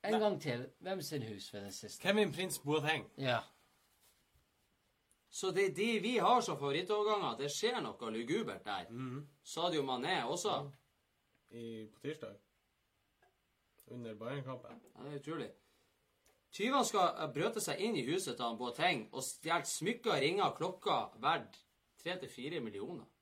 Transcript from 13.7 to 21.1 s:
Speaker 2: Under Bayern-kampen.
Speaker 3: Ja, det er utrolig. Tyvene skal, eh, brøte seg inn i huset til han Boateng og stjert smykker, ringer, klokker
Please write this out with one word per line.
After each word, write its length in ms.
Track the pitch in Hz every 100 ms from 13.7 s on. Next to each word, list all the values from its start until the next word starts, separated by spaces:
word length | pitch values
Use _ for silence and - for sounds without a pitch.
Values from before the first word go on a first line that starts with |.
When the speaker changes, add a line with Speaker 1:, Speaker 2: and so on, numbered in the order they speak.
| _ -
Speaker 2:
Under 280 | 123 113
Bayern-kampen. 640 | 107 113 143 131 131 - 120 - -
Speaker 3:
Ja, 60 |
det 80 | 135
er 60 | 143
utrolig. 300 | 143 165 113 - _ _ _ _ _ _ _ _ _
Tyvene 320 | - 214 277
skal, 300 | 247 208 180 -
eh, 60 | 156
brøte 280 | 139 202 226
seg 200 | 196 139
inn 160 | 208 190
i 80 | 120
huset 300 | 180 170 -
til 80 |
han 120 | 120 113
Boateng 500 | 123 117 104 110 107
og 100 | 127
stjert 440 | 135 - 156 165 -
smykker, 440 | - 175 233 233 160
ringer, 320 | 139 190 175 -
klokker 540 | 165 185 208 139 98